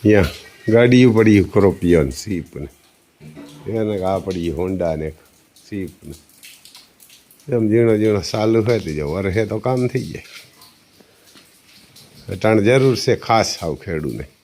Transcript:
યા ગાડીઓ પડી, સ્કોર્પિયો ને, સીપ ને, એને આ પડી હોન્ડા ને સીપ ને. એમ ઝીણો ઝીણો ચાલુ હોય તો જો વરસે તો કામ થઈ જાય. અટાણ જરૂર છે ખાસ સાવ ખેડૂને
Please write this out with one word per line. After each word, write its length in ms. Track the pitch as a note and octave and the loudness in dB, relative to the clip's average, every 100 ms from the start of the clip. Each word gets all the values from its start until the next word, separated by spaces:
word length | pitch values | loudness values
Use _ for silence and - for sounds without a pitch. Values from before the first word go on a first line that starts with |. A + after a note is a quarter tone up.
યા 240 | G#2+ G#2 E2+ - - - - | 6 4 4 -4 -20 -10 0
ગાડીઓ 400 | A2+ A#2+ B2+ B2+ | 4 6 6 6
પડી, 260 | A2 A2 G#2 | 6 6 4
સ્કોર્પિયો 600 | F2 G#2+ G2 E2+ F2 E2+ | 4 2 2 2 2 2
ને, 80 | C#2 | 2
સીપ 400 | C2 - F2+ C#2+ C#2+ | -4 -8 -10 -10 -14
ને, 140 | C#2+ _ _ _ _ _ D2+ D#2 - - - | -16 _ _ _ _ _ -20 -20 -20 -16 -8
એને 280 | A2+ G#2+ G2+ F#2 | -4 -4 -2 -2
આ 140 | F#2+ D#2+ | -2 -4
પડી 260 | F#2 E2+ D2+ | -6 -4 -4
હોન્ડા 380 | F#2 F#2 F2 D#2 | -4 -2 -4 -4
ને 120 | D#2 D#2 _ _ _ _ | -8 -12 _ _ _ _
સીપ 320 | _ G2+ F2 - D2+ | _ -12 -12 -14 -20
ને. 60 | D2 _ _ - - - - _ _ _ _ _ _ - | -20 _ _ -20 -20 -20 -20 _ _ _ _ _ _ -4
એમ 160 | B2 G#2+ | -2 2
ઝીણો 240 | A2+ A#2 G#2+ | 2 4 2
ઝીણો 200 | A2 G#2 - | 2 0 -2
ચાલુ 300 | A2 G#2+ A2+ G#2+ | -2 0 0 0
હોય 140 | A2+ | -2
તો 120 | E2 D2+ | -4 -6
જો 80 | D2 | -6
વરસે 300 | E2+ G2 F#2+ G#2 | -4 -4 -2 -4
તો 60 | A2 | -4
કામ 280 | A#2+ B2+ B2 | -4 -2 -2
થઈ 120 | B2+ A2 | -4 -8
જાય. 180 | - - - - _ - _ _ _ _ _ _ - _ _ _ - _ - - - - | -14 -16 -20 -20 _ -20 _ _ _ _ _ _ -20 _ _ _ -20 _ -20 -20 -20 -14
અટાણ 280 | F#2+ A2 A2 G2+ | -4 0 2 4
જરૂર 300 | C3 C3+ A#2 - | 2 2 0 -2
છે 80 | G#2+ - | -2 0
ખાસ 300 | A2+ G2+ - | 0 0 -4
સાવ 180 | E2+ D2 - | -8 -8 -8
ખેડૂને 400 | D#2+ D2 A1+ C#2 _ | -8 -6 -10 -14 _